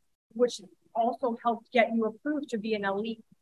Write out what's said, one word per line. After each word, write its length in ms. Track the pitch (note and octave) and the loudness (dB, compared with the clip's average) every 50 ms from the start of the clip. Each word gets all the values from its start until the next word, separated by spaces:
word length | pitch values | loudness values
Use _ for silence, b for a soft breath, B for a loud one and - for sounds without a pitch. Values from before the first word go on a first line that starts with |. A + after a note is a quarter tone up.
| _ _ _ _ _ _ - | _ _ _ _ _ _ 0
which 280 | A3+ B3 A#3+ - - F#3+ F#3 - _ _ _ - | 2 2 2 2 -2 -14 -18 -20 _ _ _ -2
also 420 | A#3 A3+ A#3 A#3+ - - B3 A#3 A#3 - | 0 0 0 0 0 -2 -2 -2 -2 0
helped 280 | A#3+ A3+ G#3+ - _ | 0 0 -2 -2 _
get 240 | - B3 A3 A3+ A#3 | 4 4 4 4 4
you 100 | A#3 A3 | 2 0
approved 440 | G#3+ A3 - - D4 D4+ D4 C#4+ - | 0 -2 -4 -4 -4 -4 -4 -4 -4
to 100 | - A3 | -6 -4
be 160 | G3 A3+ A3 | -2 -2 -2
an 100 | G#3 G3+ | -2 0
elite 380 | G3 G3 G3+ G#3+ A#3 A3+ A3+ - _ _ _ | -2 -2 -2 -2 -4 -6 -8 -12 _ _ _